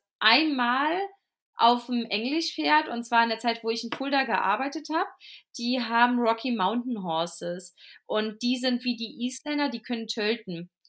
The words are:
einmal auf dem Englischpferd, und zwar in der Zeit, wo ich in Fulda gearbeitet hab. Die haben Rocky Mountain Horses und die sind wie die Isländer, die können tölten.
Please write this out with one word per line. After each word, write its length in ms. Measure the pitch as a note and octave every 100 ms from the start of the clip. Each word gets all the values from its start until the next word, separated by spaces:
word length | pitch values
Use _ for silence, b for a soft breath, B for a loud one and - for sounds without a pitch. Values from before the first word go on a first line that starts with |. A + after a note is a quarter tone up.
| _ _
einmal 840 | G#3+ B3 D#4+ C4 A#3+ C4 D4 F4+ G4 - _ _ _ -
auf 300 | A#3 A#3+ B3
dem 180 | B3 A#3
Englischpferd, 840 | G#3 A#3+ D#4 E4 - D4 D4+ D#4
und 160 | A#3+
zwar 180 | A#3 A#3
in 60 | A#3
der 100 | A3
Zeit, 240 | A#3+ A3+
wo 80 | A3+
ich 140 | A3+
in 80 | A#3
Fulda 320 | - C#4 C#4
gearbeitet 640 | C4 G3+ F#3+ G#3+ C#4 D#4 D4+
hab. 140 | D#4+ G4 - B B _ -
Die 240 | A#3+ B3+
haben 380 | A3+ A#3 B3 B3
Rocky 320 | A3+ A3+ C4
Mountain 540 | A3+ F#3 A#3+ B3 A3
Horses 720 | F#3 D#3+ E3+ - F3 F3+ - b b b -
und 360 | G#3+ G#3+ G#3+
die 140 | A#3+ B3
sind 280 | B3+ B3
wie 120 | B3 A3
die 280 | A3 G#3 B3
Isländer, 420 | - D4 D4 C#4+
die 140 | A3+
können 260 | - A#3 A3+
tölten. 640 | - G#3 A#3 - E3+ F3 _